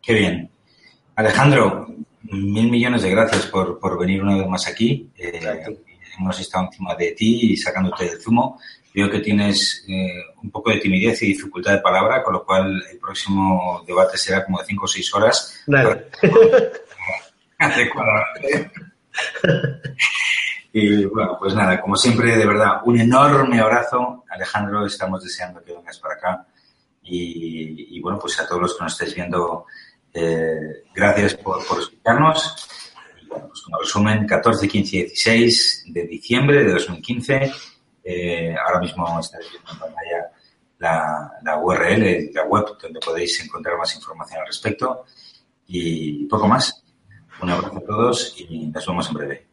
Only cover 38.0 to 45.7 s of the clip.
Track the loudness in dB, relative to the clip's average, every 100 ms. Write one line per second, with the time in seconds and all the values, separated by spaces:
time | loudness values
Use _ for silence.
38 | -8 -6 -4 -4 -4 -4 -2 -2 -2 -4
39 | -4 -4 -8 -14 -18 -20 -20 -14 -14 -12
40 | -8 -8 -8 _ _ _ _ _ -2 -2
41 | -2 -6 -10 -10 -4 -2 0 0 2 2
42 | 2 0 -4 -6 0 0 -2 -10 -16 -10
43 | -6 -4 -4 -6 -8 -10 -6 -4 -6 -8
44 | -14 -16 -14 -12 -10 -6 -6 -4 -6 -6
45 | -14 _ -20 _ _ _ _